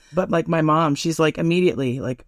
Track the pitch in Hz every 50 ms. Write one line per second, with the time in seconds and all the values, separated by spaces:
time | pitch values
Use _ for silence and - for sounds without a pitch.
0 | _ _ 151 175 175 - 180 165 160 165 165 160 156 156 151 160 165 151 143 -
1 | - 170 160 - 160 151 - - 170 165 170 180 180 170 - - 135 123 120 135
2 | - 127 127 - -